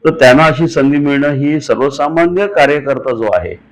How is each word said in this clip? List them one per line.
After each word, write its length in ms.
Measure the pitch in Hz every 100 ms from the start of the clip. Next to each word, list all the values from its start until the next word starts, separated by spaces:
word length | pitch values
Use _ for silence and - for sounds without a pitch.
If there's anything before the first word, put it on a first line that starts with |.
| 156
तर 40 |
त्यांना 340 | 147 127 131
अशी 240 | 160 139 165
संधी 300 | 147 139 143
मिळणं 320 | 143 139 147
ही 320 | 139 143 156
सर्वसामान्य 840 | - 113 139 139 147 165 170 175 202
कार्यकर्ता 680 | 190 139 147 139 127 131 120
जो 100 | 110
आहे 220 | 92 90 87 _